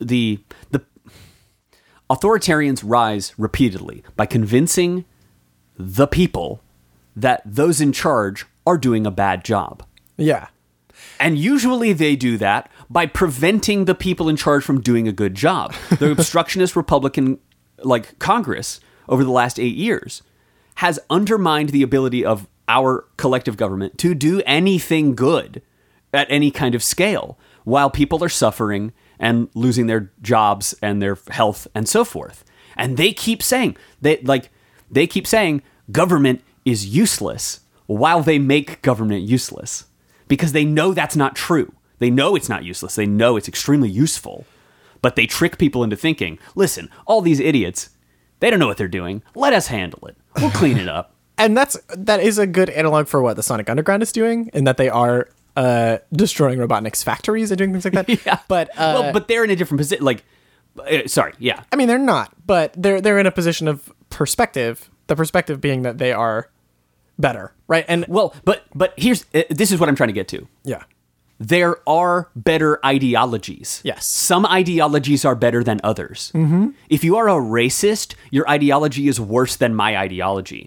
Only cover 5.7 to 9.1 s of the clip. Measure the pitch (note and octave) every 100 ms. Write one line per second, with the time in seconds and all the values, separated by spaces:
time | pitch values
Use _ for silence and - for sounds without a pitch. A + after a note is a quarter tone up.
5.7 | - F#2 F#2+ C#3+ E3 F3+ F#2+ D#2 - _
6.7 | _ _ _ _ G#2 A2+ A2+ G#2 A2 E3+
7.7 | C#3+ C#3+ - E3 B2 G2 G2 - _ F3
8.7 | E3+ B2 A2+ G#2